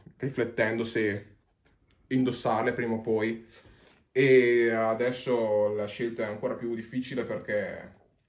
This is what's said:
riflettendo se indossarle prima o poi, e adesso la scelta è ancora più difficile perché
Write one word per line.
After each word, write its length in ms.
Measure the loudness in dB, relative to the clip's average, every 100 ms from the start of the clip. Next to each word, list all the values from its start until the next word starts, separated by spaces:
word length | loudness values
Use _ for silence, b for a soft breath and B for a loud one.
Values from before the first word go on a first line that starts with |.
| -20 -10
riflettendo 640 | -6 -2 -2 0 -2 -2
se 420 | -2 -2 -2 -2 -8 -20 _ _ _ _ _ _ _
indossarle 640 | 0 0 -2 -2 0 0
prima 220 | -2 -2 -4
o 60 |
poi, 420 | -2 0 0 -4 b b b b b b _
e 580 | 2 6 8 8 4 4
adesso 1040 | 2 2 2 0 -2 -2 0 2 2 2
la 140 | 0 -4
scelta 360 | -4 -4 -4
è 20 | -6
ancora 260 | -4 -6
più 220 | -4 -4 -6
difficile 480 | -6 -6 -4 -6
perché 760 | -4 -6 -4 -4 -4 -8 -14 -20 _ _